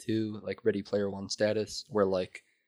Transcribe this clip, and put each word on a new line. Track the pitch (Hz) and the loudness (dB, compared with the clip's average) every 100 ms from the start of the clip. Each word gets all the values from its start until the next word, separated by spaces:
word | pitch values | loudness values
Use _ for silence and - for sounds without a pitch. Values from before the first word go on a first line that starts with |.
| - | -2
to, | 110 107 107 | -2 -2 -6
like, | 98 98 | -8 -2
Ready | 110 101 | 0 0
Player | - 101 101 | 0 0 0
One | 98 98 | -4 -8
status | - 107 107 101 - - | 0 2 2 -2 -6 -2
where, | 104 95 | 2 4
like, | 92 90 - _ _ | 4 -2 -8 _ _